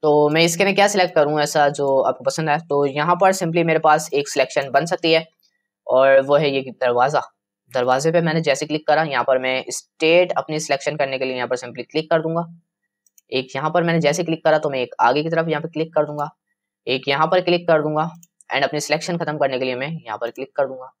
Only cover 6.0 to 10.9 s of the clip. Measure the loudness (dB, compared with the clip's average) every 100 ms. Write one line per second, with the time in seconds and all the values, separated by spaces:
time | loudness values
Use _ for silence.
6 | 6 6 6 2 2 -2 -6 -4 -2 2
7 | 2 0 -4 _ _ _ _ -4 0 0
8 | 2 0 0 -2 0 -2 -2 -6 0 0
9 | 2 -2 0 0 0 -4 -4 -12 -14 _
10 | 4 4 4 0 -4 -6 -4 -4 -4